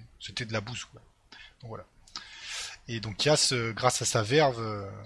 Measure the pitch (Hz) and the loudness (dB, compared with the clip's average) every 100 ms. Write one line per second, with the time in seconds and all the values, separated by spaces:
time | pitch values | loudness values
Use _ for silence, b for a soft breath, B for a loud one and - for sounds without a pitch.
0 | 113 - - 95 113 110 104 120 - 113 | -18 -16 -10 -8 -4 -4 -4 -10 -12 -16
1 | - _ _ B B B 117 110 - _ | -20 _ _ B B B -14 -14 -14 _
2 | - B B B B B B B - 117 | -16 B B B B B B B -8 -6
3 | 107 101 143 151 - 131 113 104 123 - | -6 0 4 6 4 2 0 2 2 4
4 | 117 120 107 143 147 117 110 104 98 101 | 2 2 4 6 6 4 -4 -4 -6 -12